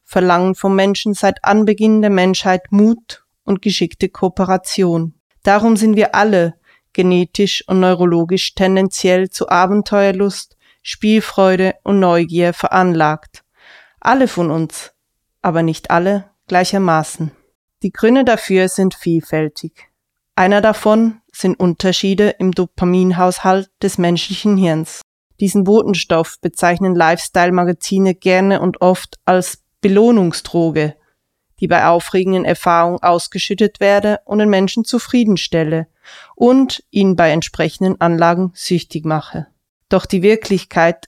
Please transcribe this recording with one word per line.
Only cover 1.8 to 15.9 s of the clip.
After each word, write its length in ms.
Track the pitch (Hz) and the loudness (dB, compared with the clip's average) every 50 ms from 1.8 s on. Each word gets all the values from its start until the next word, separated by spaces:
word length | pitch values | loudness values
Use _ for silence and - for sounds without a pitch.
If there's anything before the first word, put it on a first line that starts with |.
| 214 220 220 214 | 2 2 4 2
der 100 | 214 208 | 2 2
Menschheit 600 | 196 190 185 190 185 - - 196 185 185 185 _ | 2 2 2 0 0 0 -2 -2 -2 -2 -2 _
Mut 520 | 202 202 208 226 233 - _ - - - _ _ _ _ _ | 2 4 4 4 2 -2 _ -18 -20 -20 _ _ _ _ _
und 160 | - 196 190 | -4 -4 -2
geschickte 480 | - 208 185 - 175 165 - _ 196 185 | -2 -4 -2 -2 -4 -4 -2 _ -6 -6
Kooperation. 1040 | - - 196 180 - - 185 180 190 185 - - - - 185 175 170 165 165 165 - _ _ _ _ _ - | -4 -4 -4 -4 -2 -2 0 0 0 -2 -2 -6 -2 0 0 0 0 -2 -4 -6 -10 _ _ _ _ _ 0
Darum 340 | 196 202 208 226 226 226 | 2 2 4 4 2 2
sind 180 | 196 220 220 208 | 4 2 2 2
wir 180 | 214 202 - - | 2 2 2 2
alle 420 | 196 208 220 202 180 170 165 - _ _ _ _ _ _ _ | 0 2 2 2 2 0 0 -4 _ _ _ _ _ _ _
genetisch 720 | - - 180 180 180 175 180 - - - 202 190 - - - | -4 0 0 2 2 2 0 -2 -2 -2 -2 -2 -2 -6 -6
und 120 | - 190 190 | -2 0 2
neurologisch 760 | 185 185 185 170 180 175 170 170 170 170 190 185 - - - | 2 2 2 2 2 2 2 0 0 0 -2 -4 -4 -6 -4
tendenziell 760 | - 190 190 190 190 190 190 - - - 185 185 185 190 180 | -2 0 0 2 0 0 -2 -4 -2 0 0 2 0 0 -4
zu 200 | - - - - | -6 -8 -4 -2
Abenteuerlust, 1080 | 185 175 185 185 202 208 202 - 208 202 196 196 190 185 202 202 190 - - - _ _ _ _ _ _ _ | 0 0 2 2 0 -2 0 0 0 0 2 0 0 0 -2 -4 -4 -8 -14 -18 _ _ _ _ _ _ _
Spielfreude 920 | - - - - 214 214 220 - - - - 190 190 185 180 185 170 - - _ | -16 -10 -4 0 2 2 2 0 -2 0 2 2 2 2 2 0 -2 -2 -4 _
und 160 | - 202 196 | 0 0 2
Neugier 540 | 185 175 170 175 170 165 165 175 175 175 170 | 2 2 2 0 0 -2 -2 0 0 0 -2
veranlagt. 880 | - - - - 185 185 180 170 160 156 151 156 156 - _ _ - _ _ _ _ _ - - - _ _ _ _ | -4 -4 0 0 2 2 2 2 2 0 0 -2 -4 -10 _ _ -20 _ _ _ _ _ -20 -20 -20 _ _ _ _
Alle 280 | - - 254 269 262 | 0 0 2 2 2
von 240 | - - 175 175 160 | 0 0 -2 -2 -2
uns, 400 | 151 165 160 156 - - - - _ _ _ _ _ _ _ _ _ _ | -2 -2 -4 -6 -8 -16 -18 -20 _ _ _ _ _ _ _ _ _ _
aber 220 | - 185 160 165 165 | -4 -2 0 0 -2
nicht 260 | 160 156 - - | -2 -4 -6 -4
alle 400 | - | -2